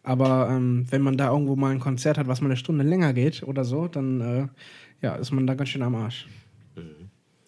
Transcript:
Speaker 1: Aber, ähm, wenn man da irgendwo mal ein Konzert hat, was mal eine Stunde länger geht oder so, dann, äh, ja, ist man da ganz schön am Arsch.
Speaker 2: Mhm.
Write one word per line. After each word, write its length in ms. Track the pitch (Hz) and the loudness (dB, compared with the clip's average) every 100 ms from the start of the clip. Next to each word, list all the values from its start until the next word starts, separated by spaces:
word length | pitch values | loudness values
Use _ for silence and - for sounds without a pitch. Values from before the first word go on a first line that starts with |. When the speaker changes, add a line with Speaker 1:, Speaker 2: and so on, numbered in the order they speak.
Speaker 1:
Aber, 460 | - 127 135 131 117 | -2 2 4 4 2
ähm, 360 | 131 127 123 123 | 2 2 0 0
wenn 120 | 135 | 0
man 140 | 139 135 | 2 2
da 140 | 135 | 2
irgendwo 240 | 143 139 135 | 2 2 2
mal 160 | 135 | 0
ein 80 | 135 | 0
Konzert 360 | 131 127 151 151 | -2 0 0 0
hat, 100 | 131 | 0
was 120 | 127 | 0
mal 60 | 143 | 0
eine 100 | 127 | 0
Stunde 280 | - 156 | 0 0
länger 280 | 143 180 160 | 2 4 2
geht 300 | 123 143 - | 4 2 0
oder 220 | - 135 | -4 -4
so, 240 | 123 139 170 | -2 -2 -4
dann, 320 | 151 135 131 | -4 -2 -2
äh, 260 | 120 123 135 - - - - _ | -2 -2 -4 -8 -20 -20 -20 _
ja, 140 | 127 - | -4 -4
ist 160 | 123 | -2
man 140 | 135 131 | 0 0
da 80 | |
ganz 160 | 131 139 | 0 -4
schön 120 | 135 | -2
am 120 | 123 | -2
Arsch. 320 | 120 113 - - - - - - - | -2 -4 -8 -14 -20 -20 -20 -20 -18
Speaker 2:
Mhm. 60 | 82 76 92 - _ _ | -18 -18 -20 -20 _ _